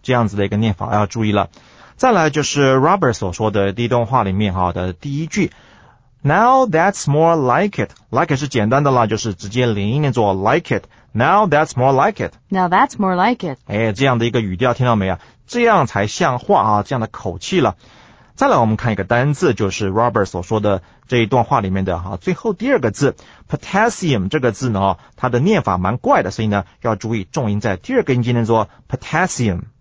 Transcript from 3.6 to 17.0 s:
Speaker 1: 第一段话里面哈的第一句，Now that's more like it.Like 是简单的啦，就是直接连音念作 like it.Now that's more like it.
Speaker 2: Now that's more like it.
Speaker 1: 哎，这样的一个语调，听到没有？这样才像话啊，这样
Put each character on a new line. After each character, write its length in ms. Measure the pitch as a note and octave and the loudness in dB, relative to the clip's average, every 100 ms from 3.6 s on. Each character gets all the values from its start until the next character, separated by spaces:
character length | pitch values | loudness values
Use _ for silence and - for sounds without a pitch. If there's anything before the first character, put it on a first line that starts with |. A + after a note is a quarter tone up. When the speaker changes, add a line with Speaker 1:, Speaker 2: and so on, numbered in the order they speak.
| G2 | 0
Speaker 1:
第 120 | G2 | -2
一 40 | A#2+ | 0
段 160 | B2 | 0
话 180 | A2 B2+ | 0 0
里 120 | G2 | 0
面 180 | F#2 G#2 | 0 -2
哈 220 | F#2 F2+ | 0 -2
的 180 | F2 F#2 | -2 -6
第 280 | F2+ C#3+ C#3+ | -6 -8 -6
一 60 | D#3+ | -4
句， 240 | G#3 E3 - - - - _ _ _ C#3 | -2 -4 -6 -20 -20 -20 _ _ _ 0
Now 380 | E3+ A#3 C4+ B3 | 2 4 4 2
that's 400 | D#3+ F#3 F#3+ - | 2 0 0 -2
more 300 | C#3+ E3 E3 | 2 2 2
like 460 | B2 C3 G3+ - | 2 0 0 -2
it.Like 540 | G#2 - _ A#2 E3+ C3+ | -6 -8 _ -2 0 -2
是 120 | C#3+ | -2
简 200 | B2+ G#2 | -2 2
单 160 | C3+ | 2
的 60 | C#3+ | 2
啦， 160 | B2+ A2 | 2 2
就 100 | G#2+ | -2
是 160 | A#2 | -4
直 160 | F#2 G2+ | -8 -6
接 160 | A#2 | -2
连 240 | A#2+ G2+ G2+ | 0 0 -2
音 140 | C#3 | 0
念 100 | C#3+ | 0
作 220 | A#2+ G#2 | 2 0
like 440 | F#2+ G2+ D#3 - G#2+ | 2 2 0 0 -4
it.Now 680 | - _ _ G#2+ C3+ G3 G#3+ | -4 _ _ 0 2 2 2
that's 220 | D3 D#3 | 2 0
more 220 | - C3 | 0 2
like 300 | C3+ F3 G#3 | 4 2 -2
it. 120 | F#2 - _ | -8 -10 _
Speaker 2:
Now 180 | F#3+ F3+ | -2 2
that's 300 | F#3 C#4 G#3+ | 2 2 0
more 160 | F#3+ | -2
like 340 | F3+ G3+ B3 E3+ | 0 0 -2 -6
it. 100 | C3 - | -10 -6
Speaker 1:
哎， 280 | G#2 A2+ | -2 -2
这 100 | F#2+ | 0
样 140 | C3+ A#2+ | 0 2
的 80 | A#2 | 0
一 40 | |
个 120 | A#2+ | 0
语 160 | G#2 F#2 | -2 0
调， 160 | B2+ | 0
听 100 | A#2+ | 2
到 100 | B2 | 2
没 120 | A2 F#2+ | 2 0
有？ 100 | F2 - _ _ | -4 -10 _ _
这 160 | A#3+ | 0
样 240 | A#3 G3+ B2+ | 2 4 2
才 200 | G2+ G2+ | -2 -4
像 320 | - E3 B2 | 0 -2 -2
话 220 | - F#3 | 0 2
啊， 220 | G#2+ G#2 | 4 0
这 120 | G#2 | 0
样 60 | C3 | -4